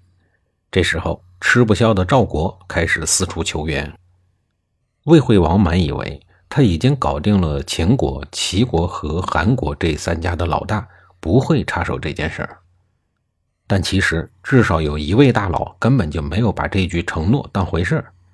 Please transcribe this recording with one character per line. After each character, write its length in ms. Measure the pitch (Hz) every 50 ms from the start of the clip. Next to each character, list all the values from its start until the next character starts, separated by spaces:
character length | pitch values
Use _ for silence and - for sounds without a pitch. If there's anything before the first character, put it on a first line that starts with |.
| _ _ _ _ _ _ _ _ _ _ _ _ _ _
这 140 | - 95 87
时 160 | - - 82
候， 240 | - 90 80 - _ _ _ -
吃 220 | - - - 123 123
不 100 | 110 101
消 220 | - 117 113 110
的 100 | 92 92
赵 200 | 90 143 131 110
国 340 | - - 76 80 95 - - -
开 180 | - - 87 82
始 220 | 80 - - 78
四 180 | - - - 92
处 200 | - - 82 78
求 240 | - - - 78 80
援。 280 | 76 - - - - - _ _ _ _ _ _ _ _ _ _ _ _ _ _ _ _ _ _ _ _ -
魏 160 | 147 165 156
惠 180 | - - 113 98
王 220 | 82 78 85 101
满 200 | 104 85 85 92
以 120 | 87 71 69
为 280 | - - - 69 71 _ _ _ _ _ -
他 120 | - 143
已 160 | 139 101 82
经 200 | 80 - 131 147
搞 240 | 131 - 147 - 71
定 200 | 76 104 104 98
了 220 | 90 78 73 69 -
秦 340 | - - - - 87 131
国、 300 | 131 - - - 71 71 - -
齐 320 | - - - 85 95 127
国 200 | 127 - 82 85
和 380 | 90 - - - 76 76 90 -
韩 320 | - - - - 110 135
国 180 | 120 - - 73
这 220 | - - 82 76
三 260 | 73 - - 85 78
家 140 | 82 82 82
的 100 | 80 87
老 200 | 80 78 - -
大， 240 | - 107 107 - - - _ _ _ _ _
不 180 | - - 90 131
会 240 | 127 - 165 143 -
插 220 | - - - -
手 120 | - - -
这 120 | - - -
件 160 | - - 151
事 140 | - - -
儿。 160 | - - - _ _ _ _ _ _ _ _ _ _ _ _ _ _ _ _ _ _ _ _ _ -
但 120 | 101 95
其 200 | 82 - - 95
实， 280 | 98 - 80 82 78 - _ _ -
至 220 | - 139 127 104
少 160 | - 85 80
有 180 | 80 73 73 76
一 160 | 76 73 95
位 180 | 123 143 131 107
大 160 | - 101 95
佬 280 | 85 - - - - -
根 180 | - 113 139
本 140 | 127 90 76
就 100 | 71 -
没 180 | 71 71 78 104
有 120 | 117 104
把 160 | 87 - 76
这 180 | 73 - 98 92
句 160 | 85 - 87 85
承 260 | - - - 80 98
诺 180 | 127 147 - - -
当 120 | 101 92
回 200 | - - 82 90
事 100 | - 160
儿。 180 | 151 - - _ _ _ _